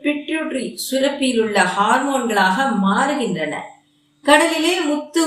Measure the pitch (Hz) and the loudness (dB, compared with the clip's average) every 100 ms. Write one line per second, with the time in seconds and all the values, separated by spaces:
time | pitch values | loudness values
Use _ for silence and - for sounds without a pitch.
0 | 294 294 - 320 - 262 226 - - 262 | -4 -4 -4 -6 -4 -6 -8 -8 -4 -2
1 | 277 277 262 226 220 202 185 185 208 254 | 0 0 -2 0 0 2 0 2 2 2
2 | 277 262 233 208 185 190 269 202 190 214 | 0 -2 0 2 2 2 0 2 2 2
3 | 277 277 220 165 151 143 - - _ _ | 0 0 -2 -4 -4 -6 -10 -18 _ _
4 | _ _ - 294 330 320 320 370 302 294 | _ _ 4 4 4 0 0 0 0 -2
5 | 294 330 | -2 0